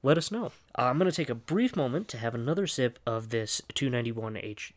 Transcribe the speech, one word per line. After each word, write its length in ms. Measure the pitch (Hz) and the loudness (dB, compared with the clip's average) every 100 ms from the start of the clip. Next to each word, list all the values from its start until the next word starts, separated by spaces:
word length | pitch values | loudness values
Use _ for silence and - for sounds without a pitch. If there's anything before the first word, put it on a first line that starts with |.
Let 160 | 135 160 | 4 4
us 140 | 156 | 2
know. 220 | 214 233 - _ - | -4 -6 -10 _ 0
Uh, 100 | 123 | 2
I'm 120 | 139 | 4
gonna 140 | 185 | 2
take 180 | 165 151 | 2 -2
a 60 | 117 | -4
brief 400 | - 180 247 - | 0 2 2 2
moment 320 | 135 139 214 | 0 0 -4
to 100 | 123 | -4
have 160 | 113 | -4
another 320 | 117 120 170 196 | -2 0 0 0
sip 320 | - 127 - - | 2 0 0 -4
of 240 | 113 113 | -4 -2
this 320 | 113 107 - - - | -2 0 -2 -2 -2
two 160 | 135 | 0
ninety-one 460 | 123 117 113 110 110 | 0 -2 -4 -6 -6
H 360 | 107 104 - | -8 -10 -12